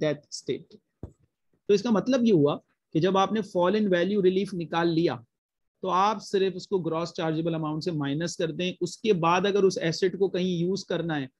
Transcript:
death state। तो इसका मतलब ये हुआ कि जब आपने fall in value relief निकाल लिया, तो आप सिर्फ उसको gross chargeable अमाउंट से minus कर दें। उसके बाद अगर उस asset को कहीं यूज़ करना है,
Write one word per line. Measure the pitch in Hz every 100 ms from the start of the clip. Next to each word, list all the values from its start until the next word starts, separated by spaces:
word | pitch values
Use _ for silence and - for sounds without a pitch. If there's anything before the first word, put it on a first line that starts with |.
death | 151 147 -
state। | - - 135 165 - _ -
तो | - _ _ _ _ _ -
इसका | 202 240
मतलब | 202 240 262
ये | 233
हुआ | 180 143 160 _ _ _
कि | 160
जब | 180 190
आपने | 196 214 -
fall | 180 175 214
in | 208
value | 175 185 208
relief | 185 185 196
निकाल | 185 160 170 170
लिया, | 165 165 117 - _ _ _ _ -
तो | 185
आप | 180 202 214
सिर्फ | - 202 190 180
उसको | - 196
gross | 165 160 170
chargeable | 180 160 156 165
अमाउंट | 160 156 156
से | 165
minus | 156 139 147 165 -
कर | 165
दें। | - 180 180
उसके | 175 - 226
बाद | 185 165 180 196
अगर | 196
उस | 190 185
asset | 160 160 185 165
को | 190
कहीं | 185 185 170
यूज़ | 175 190 -
करना | 170 165 151
है, | 131